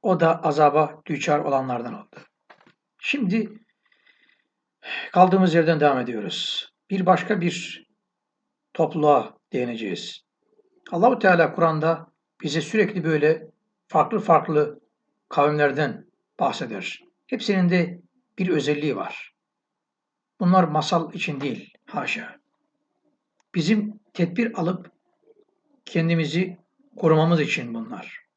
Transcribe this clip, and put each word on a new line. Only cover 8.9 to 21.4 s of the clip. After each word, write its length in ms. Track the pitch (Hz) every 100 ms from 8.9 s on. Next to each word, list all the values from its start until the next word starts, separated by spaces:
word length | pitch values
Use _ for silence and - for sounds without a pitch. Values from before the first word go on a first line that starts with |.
| 165 147 139 - _ _
değineceğiz. 720 | 131 123 113 107 85 - - _ _ _ _ _ _ -
Allahu 280 | 170 226 247
Teala 360 | 190 170 151
Kur'an'da 580 | - 165 156 156 160 - _ _ _
bize 180 | 147 156
sürekli 440 | 151 220 196 190
böyle 460 | 156 156 151 156 - _ _ _ _
farklı 340 | 156 151 220
farklı 600 | - 160 165 151 147 - _ _ _ _ _
kavimlerden 800 | - 147 151 143 135 143 - - _ _ -
bahseder. 640 | 139 - 120 101 92 - _ _ _
Hepsinin 420 | 262 - 190 175
de 340 | 180 170 - _ _ _ -
bir 100 | 185
özelliği 480 | 156 143 147 151 113
var. 380 | - - - _ _ _ _ _ _ _ _ _ _ _
Bunlar 240 | 180 185
masal 500 | 165 151 151 170 160
için 260 | - - 139